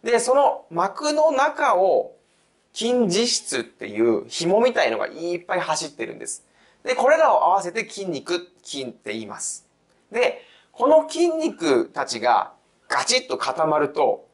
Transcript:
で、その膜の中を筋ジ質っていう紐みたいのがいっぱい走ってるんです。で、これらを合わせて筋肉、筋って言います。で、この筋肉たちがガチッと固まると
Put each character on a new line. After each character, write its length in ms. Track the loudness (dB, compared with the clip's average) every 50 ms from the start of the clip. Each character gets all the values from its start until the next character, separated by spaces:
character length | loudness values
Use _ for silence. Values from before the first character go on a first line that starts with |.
| 0
で、 160 | 2 0 2
そ 160 | 2 4 4
の 300 | 4 4 4 2 -2 -10 _
膜 440 | -2 -2 -2 -2 -4 -4 -2 0 2
の 180 | 4 4 4
中 460 | 4 2 0 0 0 0 0 2 4
を 400 | 4 4 4 2 2 0 -4 -12 _ _ _ _ _ _ _ _ _ _ _ _
筋 340 | -4 -2 0 2 2 2
ジ 220 | 2 2 0 0 0
質 300 | -2 -4 -4 -4 -6 -6
っ 40 | -6
て 240 | -8 _ _ -14
い 140 | -10 -2 0
う 260 | 2 2 2 0 -2
紐 320 | -6 -8 -4 0 2 4 4
み 140 | 4 2 2
た 100 | 2 0
い 80 | 0
の 60 | 0
が 100 | -2 -4
い 300 | -6 -6 -8 -6 -6 -6
っ 20 | -6 -6
ぱ 100 | -6 -4
い 60 | -4
走 240 | -2 -2 -4 -4 -4
っ 40 | -8
て 140 | -8 -10 -10
る 100 | -10 -10
ん 40 | -12
で 80 | -12
す。 180 | -12 -12 -14 _ _ _ _ _ _ _ _ _
で、 120 | -6 -2
こ 120 | 0 4
れ 100 | 4 4
ら 160 | 4 4 4 4
を 120 | 4 4
合 40 | 2
わ 120 | 2 0 -2
せ 80 | -4
て 180 | -6 -6 -8 -8
筋 180 | -10 -10 -8
肉、 440 | -6 -6 -8 -6 -6 -6 -6 -6 -12 _ _
筋 220 | _ -12 -10 -10 -10
っ 40 | -10
て 220 | -12 _ _ -10 -10
言 80 | -10
い 40 | -10
ま 140 | -12 -12 -10
す。 260 | -10 -10 -12 -12 _ _ _ _ _ _ _ _ _ _
で、 320 | -2 0 0 0 -2 -6 -18 -20 _ _ _ _ _
こ 140 | -2 2
の 220 | 6 6 4 4 2
筋 200 | -2 0 0 0
肉 560 | 0 -2 -4 -4 -4 -2 0 2 2 2 0
た 200 | -2 _ -8 -6
ち 140 | -6 -6 -2
が 320 | 2 2 2 2 2 -2 -10 _ _ _ _ _ _ _
ガ 160 | -4 -4 0
チ 180 | 0 -2 -2 0
ッ 40 | -2
と 80 | -6
固 300 | -4 -4 -4 -2 -2 0
ま 120 | 0 2 0
る 140 | 0 0 0
と 340 | 0 0 0 0 -2 -8 _